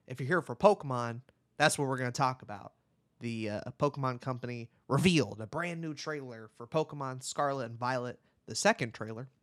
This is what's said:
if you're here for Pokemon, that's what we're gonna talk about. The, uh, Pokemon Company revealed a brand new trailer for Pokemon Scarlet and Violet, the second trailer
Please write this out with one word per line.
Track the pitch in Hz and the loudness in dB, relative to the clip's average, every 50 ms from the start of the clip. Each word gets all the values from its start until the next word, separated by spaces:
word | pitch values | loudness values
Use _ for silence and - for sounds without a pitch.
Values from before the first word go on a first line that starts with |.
| _ | _
if | - 131 - | -12 -8 -6
you're | 135 127 | -2 2
here | 180 170 | 2 0
for | 139 - 120 | 0 0 -2
Pokemon, | - - 208 202 - - 135 127 120 120 117 113 120 - _ _ _ _ _ _ | 6 8 8 8 6 0 -4 -2 -2 -2 -2 -4 -8 -12 _ _ _ _ _ _
that's | - 147 156 - - | 4 6 6 6 4
what | 143 | 0
we're | 131 135 127 | 0 0 0
gonna | 131 123 | -2 -2
talk | 120 - 135 127 127 - | 0 2 2 2 2 -2
about. | - - 104 95 - - _ _ _ _ _ _ _ _ _ - | -8 -12 -12 -12 -12 -16 _ _ _ _ _ _ _ _ _ -8
The, | 117 120 117 113 110 107 | -6 -6 -4 -2 -2 -2
uh, | 104 101 - 127 - - | -4 -4 -6 -8 -4 0
Pokemon | 147 143 - 143 135 131 123 120 | 0 0 0 0 -2 -2 -2 -2
Company | - 131 127 120 - 120 120 117 117 - _ _ _ - | -4 -6 -6 -4 -6 -8 -8 -8 -10 -12 _ _ _ 0
revealed | 127 135 147 185 175 151 113 101 104 107 | 2 4 6 6 6 6 4 2 -2 -10
a | 110 | -10
brand | 107 - 156 175 175 170 165 | -8 -6 -4 -4 -4 -6 -6
new | 170 160 147 | -6 -8 -8
trailer | - - 156 151 147 135 127 113 113 110 107 _ | -8 -8 -8 -8 -8 -8 -12 -12 -14 -16 -18 _
for | - 120 | -16 -12
Pokemon | - - 156 156 156 151 143 139 131 131 131 | -2 0 0 0 0 -4 -6 -6 -6 -6 -8
Scarlet | - - - - 143 139 139 135 123 | -8 -8 -2 0 0 0 0 -2 -4
and | 113 117 113 | -6 -6 -4
Violet, | 123 123 131 127 123 123 - - _ _ _ _ - | -2 0 0 0 -2 -4 -8 -10 _ _ _ _ -12
the | - 110 | -8 -4
second | - - 202 226 - 139 113 | 2 4 4 4 4 0 -4
trailer | - - 110 110 110 113 131 135 _ _ | -4 -8 -8 -8 -8 -10 -10 -14 _ _